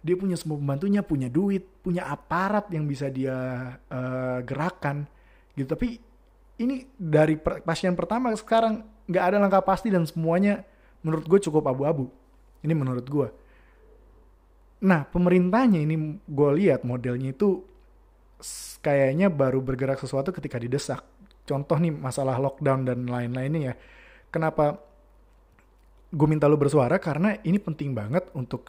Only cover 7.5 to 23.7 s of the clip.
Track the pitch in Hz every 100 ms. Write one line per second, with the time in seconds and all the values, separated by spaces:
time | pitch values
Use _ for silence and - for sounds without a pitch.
7.5 | - - 160 190 180 175 226 254 220 -
8.5 | 226 226 214 - - - 180 180 202 202
9.5 | 190 190 190 233 190 165 - 160 170 202
10.5 | 202 - _ _ _ 160 160 151 196 160
11.5 | 156 147 131 143 151 127 - _ _ _
12.5 | _ 151 160 131 123 123 143 120 - _
13.5 | _ _ _ - - _ _ _ _ _
14.5 | _ _ _ 190 170 139 175 180 180 180
15.5 | 214 262 180 151 160 156 151 - 143 147
16.5 | 147 196 131 123 123 120 123 135 131 208
17.5 | 180 - - _ _ _ _ _ _ -
18.5 | - - - 156 143 135 147 196 151 135
19.5 | 131 131 127 135 135 131 135 139 180 143
20.5 | 123 117 139 - 127 - _ - _ -
21.5 | 139 147 156 170 147 139 127 135 123 135
22.5 | - 147 131 131 123 123 123 120 127 135
23.5 | 160 135